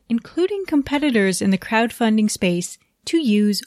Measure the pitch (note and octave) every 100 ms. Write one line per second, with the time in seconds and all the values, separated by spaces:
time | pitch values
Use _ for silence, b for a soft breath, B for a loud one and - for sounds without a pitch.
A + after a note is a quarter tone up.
0 | - A#3 - E4 F#4+ G4+ F#4+ D4 C4+ C#4+
1 | D4+ A3+ F#3+ F3+ G3 F#3+ - A3+ A#3 -
2 | A3 G#3+ G#3+ - F#3 F3 F3 - _ _
3 | - E4 C4 G#3 G#3 G3